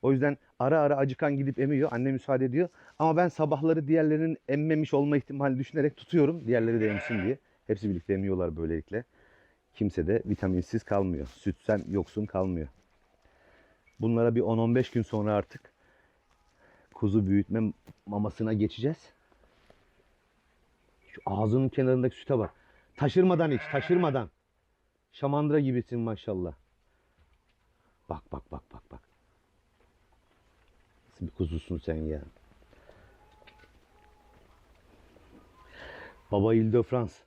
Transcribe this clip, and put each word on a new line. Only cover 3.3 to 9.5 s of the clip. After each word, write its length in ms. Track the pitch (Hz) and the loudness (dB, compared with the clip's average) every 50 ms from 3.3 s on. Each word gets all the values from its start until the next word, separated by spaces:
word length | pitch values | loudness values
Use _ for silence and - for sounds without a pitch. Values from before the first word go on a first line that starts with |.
| - - 156 147 151 139 151 165 160 160 147 | 2 0 0 0 0 0 2 2 2 2 2
diğerlerinin 500 | 135 156 165 156 156 151 151 160 165 160 - _ | 2 2 4 4 4 2 2 0 -2 -4 -6 _
emmemiş 460 | - 139 147 151 160 160 151 156 - - | -4 -2 0 0 0 0 0 0 2 2
olma 240 | 139 143 147 147 | 2 2 2 2
ihtimali 400 | 143 - - 139 139 139 139 131 | 0 0 -2 -6 -2 0 0 0
düşünerek 400 | 127 135 - - 156 139 147 - | -2 -4 -4 -2 -2 -2 -2 -2
tutuyorum, 500 | - - _ - 170 147 143 165 170 135 | -4 -12 _ 2 4 4 4 2 -2 -2
diğerleri 340 | 113 123 120 113 113 117 117 | 0 2 2 2 2 2 2
de 60 | 107 | 2
emsin 360 | 107 104 98 - - 120 104 90 | 2 0 -2 -4 -4 -4 -2 -2
diye. 140 | 104 135 - _ _ _ _ _ | -2 -4 -4 _ _ _ _ _
Hepsi 220 | - 110 95 104 104 | -4 -4 -2 -2 -4
birlikte 240 | 98 87 - - 98 | -4 -4 -2 -2 -2
emiyorlar 440 | 95 98 98 95 92 90 87 78 | -2 0 -2 0 0 -2 -2 -2
böylelikle. 460 | 80 82 80 82 82 - _ 98 113 123 _ _ _ _ _ _ _ _ _ | -4 -4 -4 -4 -4 -6 _ -8 -8 -8 _ _ _ _ _ _ _ _ _